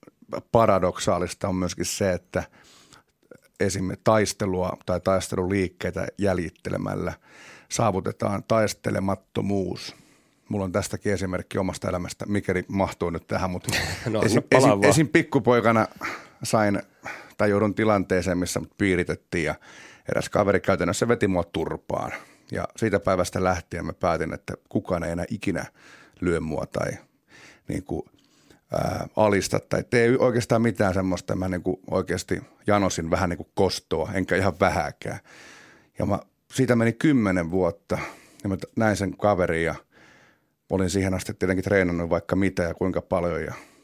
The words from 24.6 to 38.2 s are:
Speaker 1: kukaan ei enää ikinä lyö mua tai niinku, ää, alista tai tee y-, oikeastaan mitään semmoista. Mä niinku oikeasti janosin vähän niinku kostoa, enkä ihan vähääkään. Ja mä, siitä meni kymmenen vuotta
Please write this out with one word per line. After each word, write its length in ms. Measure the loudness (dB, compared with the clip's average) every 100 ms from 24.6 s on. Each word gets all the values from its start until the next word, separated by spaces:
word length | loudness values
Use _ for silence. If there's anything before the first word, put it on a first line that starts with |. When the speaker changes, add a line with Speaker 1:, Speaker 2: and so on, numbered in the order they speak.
| _
Speaker 1:
kukaan 360 | -4 -2 -2
ei 80 | -2
enää 120 | -4 -4
ikinä 340 | -4 -4 -4 -6 _ -20 -20 -20 -4
lyö 200 | -2 0
mua 260 | -2 -6 -4
tai 240 | -4 -4 -6 -14 _ _ -20 -20 -16 -8
niinku, 400 | -6 -6 -8 -10 _ _ _ _ _ -6
ää, 360 | -4 -2 -4 -4 2
alista 440 | 4 4 0 -2
tai 240 | -2 -4 0
tee 160 | 2 4
y-, 120 | 4
oikeastaan 440 | 2 0 0 2
mitään 320 | 2 2 0
semmoista. 420 | 0 -2 -2 -4 -4
Mä 120 | -4
niinku 320 | -4 -4 -6 -4
oikeasti 520 | -2 -2 -4 -4 -6 -8 _ 0
janosin 440 | 2 2 0 -2
vähän 200 | 0 0
niinku 200 | -4 -6
kostoa, 560 | 0 0 0 -4 -4 -2
enkä 220 | -2 0 2
ihan 240 | 0 2
vähääkään. 600 | 2 2 -4 -6 -10 -10 -14 -20 -20 -20 -20 -20 _ -4
Ja 80 | -2
mä, 120 | -2 -4 _ _
siitä 240 | 0 2 4
meni 160 | 2
kymmenen 580 | 2 2 4 4 2 0
vuotta 480 | 0 0 -2 -6 -6 -6 -14